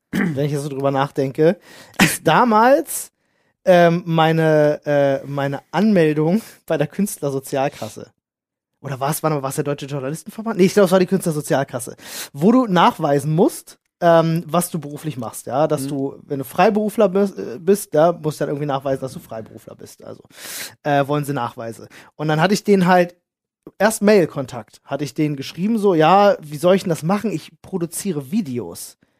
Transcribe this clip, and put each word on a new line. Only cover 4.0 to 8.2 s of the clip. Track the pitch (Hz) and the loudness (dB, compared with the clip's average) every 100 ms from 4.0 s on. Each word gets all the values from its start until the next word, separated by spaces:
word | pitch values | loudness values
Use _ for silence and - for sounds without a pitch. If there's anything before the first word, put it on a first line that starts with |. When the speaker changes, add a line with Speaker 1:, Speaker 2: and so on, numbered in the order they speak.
| 175 | 0
Speaker 1:
meine, | 160 160 160 160 151 147 147 - | 2 2 4 2 4 2 0 -2
äh, | 147 139 135 135 | 0 2 0 -6
meine | 143 139 139 - | -6 -4 -6 -6
Anmeldung | 156 214 196 156 151 156 214 - - - | 0 2 4 4 2 0 0 -4 -12 -4
bei | 156 | -2
der | 151 | -2
Künstlersozialkasse. | - 202 - 143 135 131 139 139 - 113 - 110 _ | -4 -6 -4 -6 -6 -4 -4 -4 -4 -12 -14 -20 _